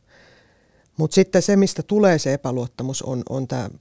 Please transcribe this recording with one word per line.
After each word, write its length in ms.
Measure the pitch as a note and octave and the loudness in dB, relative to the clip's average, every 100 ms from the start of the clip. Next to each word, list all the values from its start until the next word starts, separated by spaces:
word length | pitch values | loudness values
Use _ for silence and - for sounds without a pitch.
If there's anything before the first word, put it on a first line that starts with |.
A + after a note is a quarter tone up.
| _ _ _ _ _ _ _ _ _ - | _ _ _ _ _ _ _ _ _ -4
Mut 140 | D#3 | 0
sitten 300 | G3 F#3+ F#3 | 2 4 2
se, 140 | F#3 G3+ | 4 2
mistä 280 | G3 - | 2 -2
tulee 340 | - G#3 G3+ D#3 | -2 2 4 4
se 160 | C3+ | 0
epäluottamus, 680 | C#3 C3 B2 B2 - B2+ C3 | -2 -2 -4 -6 -8 -8 -6
on, 220 | - B2+ - | -6 -6 -6
on 180 | C3 B2+ | -6 -4
tää 220 | B2+ G#2+ - | -6 -6 -12